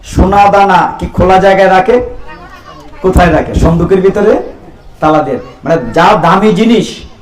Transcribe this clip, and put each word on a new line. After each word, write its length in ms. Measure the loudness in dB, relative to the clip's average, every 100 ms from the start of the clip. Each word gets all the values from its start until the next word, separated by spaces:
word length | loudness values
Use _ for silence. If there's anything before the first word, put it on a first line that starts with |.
সোনা 460 | -6 -2 0 4 4
দানা 440 | 4 2 2 0 -6
কি 80 | -8
খোলা 320 | -2 2 4
জায়গায় 320 | 2 2 2
রাখে? 300 | 2 2 0 -2 -12 -16 -18 -20 -20 -20 -20 -20 -6
কোথায় 300 | -2 2 2
রাখে? 220 | 0 -2
সন্দুকের 460 | -2 0 0 0 2
ভিতরে 420 | 0 0 0 0 -4 -16 -20 -20 -20 -4
তালা 220 | -2 0
দিয়ে। 160 | -2 -6 -10 -14
মানে 280 | -4 -4 -2
যা 260 | 0 2 2
দামি 300 | 0 0 0
জিনিস 500 | 0 2 0 -2 -10 -20 -20